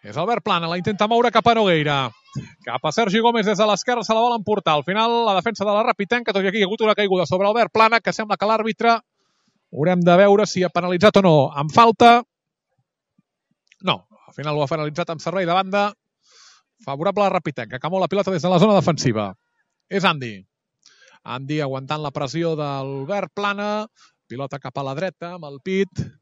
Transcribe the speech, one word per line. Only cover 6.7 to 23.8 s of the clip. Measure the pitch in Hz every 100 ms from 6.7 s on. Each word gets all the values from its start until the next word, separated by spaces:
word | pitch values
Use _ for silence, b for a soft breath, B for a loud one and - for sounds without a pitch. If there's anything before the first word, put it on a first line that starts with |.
| 220 220
una | 208
caiguda | 208 185 165
sobre | 185 202
Albert | 226 202
Plana, | - 220 226
que | 202
sembla | 175 220 196
que | 202
l'àrbitre | 220 220 208 233 226 _ _ _ _ _ _ _
haurem | - 160 180 175
de | 175
veure | 202 202 208
si | 180
ha | 180
penalitzat | 175 180 180 208 202
o | 190
no. | 151 131
Amb | 143 151 143
falta... | 233 220 240 240 240 _ _ _ _ _ _ _ _ _ _ _ _ _ _ _
No, | 185 190 _ _ _
al | -
final | 147 151
ho |
ha | 139
penalitzat | 160 151 151 170
amb | 160
servei | - 180 170
de | 180
banda. | 190 202 202 - _ _ b b b b _ _ -
Favorable | 139 180 196 202
a |
la |
Rapitenca, | 185 160 135 110 123
que | 151
mou | 185
la | 175
pilota | 196 190
des | 185 170
de |
la | 180
zona | 214 196
defensiva. | 160 151 131 110 104 92 _ _ _ _ _
És | 190 185
Andy. | 156 123 98 92 _ _ _ b b b b -
Andy | 123 135 151 143
aguantant | 131 135 151 147
la | 147
pressió | 139 156 170 156
d'Albert | 147 139 135 139 135 202 185 -
Plana. | 202 202 208 214